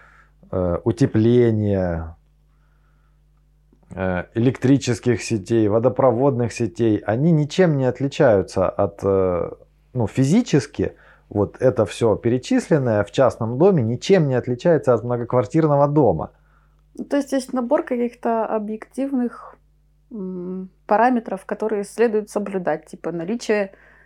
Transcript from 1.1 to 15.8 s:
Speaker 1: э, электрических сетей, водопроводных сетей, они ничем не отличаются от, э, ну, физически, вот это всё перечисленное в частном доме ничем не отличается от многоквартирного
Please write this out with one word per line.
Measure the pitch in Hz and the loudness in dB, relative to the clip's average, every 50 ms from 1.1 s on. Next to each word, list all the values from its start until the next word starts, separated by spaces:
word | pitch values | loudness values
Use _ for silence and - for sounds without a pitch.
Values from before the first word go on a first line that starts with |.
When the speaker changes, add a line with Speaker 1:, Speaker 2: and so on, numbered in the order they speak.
| - 110 110 117 120 123 120 117 110 107 104 101 98 95 92 87 85 82 82 82 82 - _ _ _ _ _ _ _ _ _ _ _ _ _ _ _ _ _ _ _ _ _ _ _ _ _ _ _ _ _ _ _ _ _ _ - | 0 2 2 4 4 4 4 2 2 0 0 0 0 0 -2 -2 -4 -6 -8 -10 -14 -18 _ _ _ _ _ _ _ _ _ _ _ _ _ _ _ _ _ _ _ _ _ _ _ _ _ _ _ _ _ _ _ _ _ _ -8
Speaker 1:
э, | 92 95 92 90 90 85 - - | -4 -4 -2 -2 -2 -4 -6 -4
электрических | 113 117 131 - - - 123 143 131 - 123 117 - - 123 117 - | 0 0 0 0 0 2 2 2 2 2 -2 -4 -2 0 0 0 0
сетей, | - - 117 104 95 - 113 113 107 101 | -2 -4 -4 -4 -2 0 0 2 2 2
водопроводных | 104 113 113 127 123 - 131 131 110 117 135 - 120 120 120 104 - | 2 2 2 0 2 2 2 2 2 2 2 0 0 0 -2 -4 -4
сетей, | - 120 98 - - 117 110 107 101 - 101 | -4 -6 -4 -2 0 0 2 2 0 0 -2
они | 107 123 151 175 | -2 0 2 2
ничем | 165 151 151 147 - - 185 170 147 135 | 2 2 2 0 0 2 2 2 2 2
не | 131 | 0
отличаются | 127 123 - 135 139 - - 151 123 104 98 87 - - 95 90 - | 0 -2 -2 -4 -4 0 2 4 4 4 4 2 0 -2 -2 0 0
от, | - - 101 92 - - - | 0 0 -2 -2 -2 -4 -2
э, | 98 98 95 92 92 90 85 - - - - - _ _ _ _ _ - | 0 2 2 2 0 0 -2 -4 -6 -8 -14 -20 _ _ _ _ _ -6
ну, | 127 110 92 | -4 -4 -2
физически, | - 131 135 135 180 240 240 - - 143 - - - - 92 - - - _ _ _ _ _ - | 0 0 0 2 2 2 2 2 0 0 0 -2 -4 -4 -4 -4 -6 -10 _ _ _ _ _ -6
вот | - 104 101 - - - | -2 -2 -2 -2 -2 0
это | - 131 113 - 107 | 0 2 2 2 0
всё | - - - 117 110 98 | -2 -2 0 0 0 0
перечисленное | 90 - 117 120 127 - - 254 254 - - 170 147 131 120 107 104 101 | 0 0 0 -2 -2 -2 -2 -2 -2 0 0 0 0 2 2 0 0 0
в | - | 0
частном | - - 131 113 - - 120 110 123 131 | 0 2 2 2 2 0 -4 -4 0 2
доме | 170 208 190 151 113 | 4 4 4 4 2
ничем | 110 120 117 - - 196 185 151 139 | 0 -2 -2 0 2 4 4 4 2
не | 127 | 0
отличается | 120 - 123 123 123 - 175 165 143 - 131 120 | -2 -2 -2 -4 -2 2 2 2 4 4 2 2
от | 110 117 | 2 0
многоквартирного | 120 123 120 120 - 123 127 120 - - 160 160 151 143 139 | -2 -4 -4 -4 0 0 0 0 2 2 2 2 2 4 4